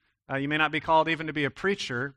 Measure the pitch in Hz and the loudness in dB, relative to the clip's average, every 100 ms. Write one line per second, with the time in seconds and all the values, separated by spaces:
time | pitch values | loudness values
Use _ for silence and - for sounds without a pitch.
0 | _ _ - 135 139 151 156 156 - 160 | _ _ -8 -6 -2 0 0 0 4 4
1 | 156 156 160 151 139 - 190 196 - 123 | 4 0 -4 -2 -2 0 -2 -2 -4 -4
2 | 139 | -6